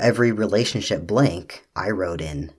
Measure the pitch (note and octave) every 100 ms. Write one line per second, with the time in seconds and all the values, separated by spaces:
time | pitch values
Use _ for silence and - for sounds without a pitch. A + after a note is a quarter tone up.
0 | A#2 A#2 A#2+ G#2+ A2 G#2 A#2 A#2 F#2+ F2+
1 | E2+ G#2+ C#3 F2 - - _ - G2 G#2
2 | F2+ E2+ D#2+ C#3+ C#3+